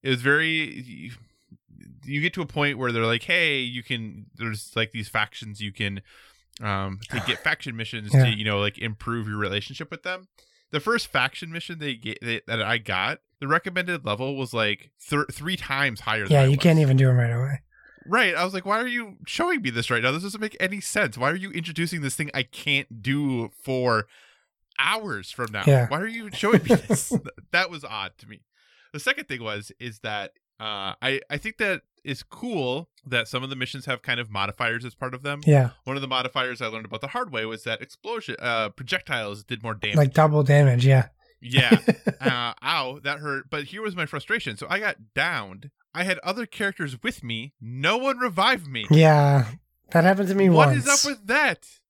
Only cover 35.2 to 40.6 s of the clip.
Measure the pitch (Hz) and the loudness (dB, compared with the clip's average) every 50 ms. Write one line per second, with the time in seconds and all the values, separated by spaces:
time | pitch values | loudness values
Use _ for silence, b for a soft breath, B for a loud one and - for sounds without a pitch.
35.2 | 139 143 143 147 151 160 147 139 127 120 - _ _ 127 135 139 139 131 131 127 | -6 -8 -8 0 4 6 6 6 6 2 -2 _ _ -8 -6 -6 -4 -2 -2 -2
36.2 | 127 127 _ 131 127 127 123 113 127 110 110 113 110 101 117 110 - 135 - 240 | -2 -2 _ -2 -2 -2 -4 -6 -6 -6 -6 -8 -10 -10 -10 -10 -10 -8 -6 -6
37.2 | 247 190 131 113 110 110 113 110 - 117 110 110 - _ - _ _ 202 233 226 | -8 -4 -6 -6 -6 -6 -8 -8 -6 -6 -6 -6 -8 _ -20 _ _ -8 -8 -8
38.2 | - - 117 - - 123 117 113 110 104 - - 131 127 180 180 - - 139 120 | -8 -10 -10 -6 -4 -2 -2 0 -2 -4 -6 -12 -6 -4 -4 -6 -4 -4 -6 -6
39.2 | 110 101 101 104 104 _ 123 110 107 113 107 104 - 104 104 156 147 135 - - | -4 -6 -10 -12 -8 _ -8 -6 -6 -8 -6 -4 -4 0 2 4 4 4 6 4
40.2 | 156 156 151 151 143 131 147 143 | 4 6 6 4 4 6 6 8